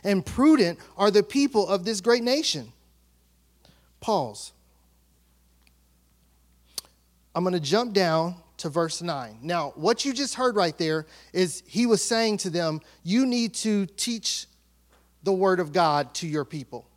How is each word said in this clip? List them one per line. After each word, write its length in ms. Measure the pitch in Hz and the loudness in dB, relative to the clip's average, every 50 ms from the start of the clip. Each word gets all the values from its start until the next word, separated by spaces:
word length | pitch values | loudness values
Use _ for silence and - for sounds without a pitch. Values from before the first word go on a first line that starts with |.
| - | -2
and 220 | 202 202 190 - | 0 0 0 -2
prudent 540 | - - 233 262 311 311 262 190 170 165 - - - - | -2 -2 2 6 6 6 6 4 2 0 -4 -10 -14 -2
are 160 | - 202 214 | 0 2 4
the 120 | 190 208 202 | 4 4 2
people 440 | 208 - 277 285 277 - 214 190 160 | 2 2 0 0 2 2 0 2 2
of 160 | 196 190 175 | 0 -2 -2
this 160 | 220 220 196 | -4 -6 -2
great 240 | 180 233 240 247 185 | 2 2 2 2 2
nation.'" 480 | 247 262 302 311 - - 147 117 110 - _ _ _ _ _ _ _ _ _ _ _ _ _ _ _ _ _ _ _ _ _ _ _ _ _ | 0 0 0 0 -2 -4 -4 -8 -12 -16 _ _ _ _ _ _ _ _ _ _ _ _ _ _ _ _ _ _ _ _ _ _ _ _ _
Pause. 540 | - 233 214 175 135 113 104 - - - - _ _ _ _ _ _ _ _ _ _ _ _ _ _ _ _ _ _ _ _ _ _ _ _ _ _ _ _ _ _ _ _ _ _ _ _ _ _ _ _ _ _ _ _ - - _ _ _ _ _ _ _ _ _ - | -4 -2 -2 -2 -2 -4 -8 -12 -16 -18 -20 _ _ _ _ _ _ _ _ _ _ _ _ _ _ _ _ _ _ _ _ _ _ _ _ _ _ _ _ _ _ _ _ _ _ _ _ _ _ _ _ _ _ _ _ -16 -16 _ _ _ _ _ _ _ _ _ -6
I'm 80 | 170 180 | -4 -2
gonna 160 | 185 180 175 | -2 -2 -2
jump 320 | 147 135 170 220 247 240 196 | -2 0 0 0 0 0 0
down 420 | 196 185 165 160 160 165 175 175 - - _ _ - | 2 2 2 2 2 0 -2 -4 -8 -14 _ _ -12
to 120 | - 160 | -10 -4
verse 320 | 139 170 165 160 156 - | -2 -2 -2 -2 -2 -6
nine. 380 | 170 170 151 139 123 110 107 110 | -6 -6 -6 -6 -8 -10 -14 -12
Now, 320 | 127 165 175 170 151 135 - | -8 -4 -4 -2 -4 -4 -6
what 300 | - 156 208 247 - - | -2 0 2 2 2 0
you 80 | 277 254 | -4 -4
just 220 | 254 285 240 - | -4 -4 -6 -4
heard 200 | - 254 254 214 | -2 -2 0 2
right 220 | 208 180 165 147 - | 2 2 0 0 -2
there 280 | 170 156 156 156 156 - - - - - - | -2 -2 0 -2 -4 -8 -14 -20 -20 -6 -2
is 300 | 180 185 170 - - - | 0 0 0 -2 -6 -14
he 200 | - - 196 240 | -6 -2 0 2
was 160 | 233 220 - | 4 4 2
saying 360 | - - 233 226 226 220 208 190 | 2 0 0 0 2 0 0 -2
to 120 | - 185 | -4 -4
them, 300 | 156 175 170 160 156 151 - - - _ - | -2 -2 -2 -2 -4 -4 -8 -14 -20 _ -4
"You 220 | 165 196 247 269 | 0 2 2 2
need 300 | 254 240 240 233 208 - | 2 2 0 -2 -2 -4
to 320 | - - 220 208 202 196 - | -4 -2 0 0 0 0 -2
teach 600 | - - - 247 233 220 - - - - - - _ _ _ _ _ _ _ _ _ _ _ _ _ _ - | -6 -6 -6 -6 -6 -6 -6 -6 -6 -6 -8 -12 _ _ _ _ _ _ _ _ _ _ _ _ _ _ -2
the 100 | 196 196 | -2 0
word 260 | 185 196 190 185 175 | 2 4 4 4 2
of 140 | 175 151 151 | 0 0 2
God 400 | 185 170 156 147 147 139 123 - | 2 4 4 4 2 0 -2 -6
to 120 | - 175 160 | -8 -6 -4
your 180 | 151 151 143 | -4 -4 -4
people. 420 | - - 151 127 - - 113 - _ _ | -4 -8 -12 -12 -12 -14 -16 -16 _ _